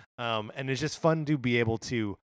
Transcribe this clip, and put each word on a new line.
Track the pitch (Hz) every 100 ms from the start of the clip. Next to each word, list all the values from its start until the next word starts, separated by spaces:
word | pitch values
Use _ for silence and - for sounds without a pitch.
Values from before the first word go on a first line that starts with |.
| - -
Um, | 120 113 107 135
and | 135
it's | 131
just | 147 -
fun | 165 160 147
to | 151
be | 123 120
able | 113 113
to, | - 123 107 92 _